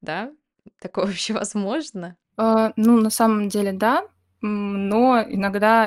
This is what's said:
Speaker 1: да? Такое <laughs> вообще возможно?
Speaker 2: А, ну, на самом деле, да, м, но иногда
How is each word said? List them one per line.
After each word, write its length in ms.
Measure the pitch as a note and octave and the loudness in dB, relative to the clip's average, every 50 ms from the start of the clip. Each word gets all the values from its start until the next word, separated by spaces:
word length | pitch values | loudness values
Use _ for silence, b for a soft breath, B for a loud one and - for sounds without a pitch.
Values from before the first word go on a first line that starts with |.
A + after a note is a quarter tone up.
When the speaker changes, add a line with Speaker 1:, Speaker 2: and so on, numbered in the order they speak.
Speaker 1:
да? 280 | - D#3 D#3 F3+ A3 C4+ D4+ _ _ _ _ _ _ - - _ | -12 -10 -10 -8 -10 -12 -14 _ _ _ _ _ _ -20 -20 _
Такое 240 | - - - - - | -16 -10 -6 -4 -4
<laughs> 140 | G3+ F#3+ F3 | -4 -4 -6
вообще 120 | - - G#3+ | -6 -6 -6
возможно? 800 | A3 - - - G#3+ G3 F#3+ A#3 D#4+ D4+ - - F#3+ F3 F3 F3 _ _ _ _ | -6 -6 -6 -6 -6 -4 -4 -4 -6 -8 -8 -12 -12 -12 -12 -14 _ _ _ _
Speaker 2:
А, 360 | - A3 A3+ A3 A3 A3 G#3+ - | -2 0 2 2 2 2 0 0
ну, 240 | - G#3+ A#3 A#3+ A#3 | 2 4 6 6 6
на 100 | A3 A3 | 4 2
самом 380 | - - A#3 A3+ A3 G#3 G#3 G3+ | 2 2 2 2 2 0 -2 -2
деле, 240 | F#3+ G#3 G3+ G3 | -2 -2 -2 -2
да, 320 | F#3+ F#3+ G3+ A3+ C4 E4 G4+ - _ _ _ _ _ _ | -2 0 0 0 0 0 -2 -6 _ _ _ _ _ _
м, 460 | - G#3 G#3 G3+ G3+ G3+ G3+ G3 G3 G3 | -6 -6 -4 -4 -4 -4 -4 -4 -2 0
но 340 | G#3 A3+ B3 C4 B3+ A#3 G#3+ - | 2 2 4 4 4 2 0 0
иногда 580 | - G3 F#3+ G3+ F#3+ G3+ G#3 G#3+ A3+ A3+ A3 | -2 -2 -2 -2 0 2 2 4 4 4 4